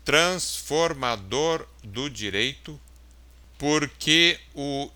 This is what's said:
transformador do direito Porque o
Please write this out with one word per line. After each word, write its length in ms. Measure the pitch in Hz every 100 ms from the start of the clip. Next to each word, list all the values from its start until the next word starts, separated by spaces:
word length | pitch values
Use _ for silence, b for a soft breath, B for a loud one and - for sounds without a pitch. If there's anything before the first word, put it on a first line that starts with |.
transformador 1600 | - 147 175 180 - - - 151 165 143 127 110 95 127 165 160 - -
do 280 | 110 104 143
direito 680 | 107 104 98 127 143 - 147 - - - - - - - -
Porque 800 | 143 151 143 - 156 160 170 - -
o 360 | 147 143 139 139